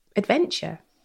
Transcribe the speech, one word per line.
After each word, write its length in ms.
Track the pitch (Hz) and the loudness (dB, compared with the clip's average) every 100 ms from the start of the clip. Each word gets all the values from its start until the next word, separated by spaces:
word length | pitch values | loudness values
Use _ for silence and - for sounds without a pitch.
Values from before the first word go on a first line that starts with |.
| _ - | _ -2
adventure 640 | 202 269 349 - 165 160 _ _ | 2 2 2 -2 -6 -10 _ _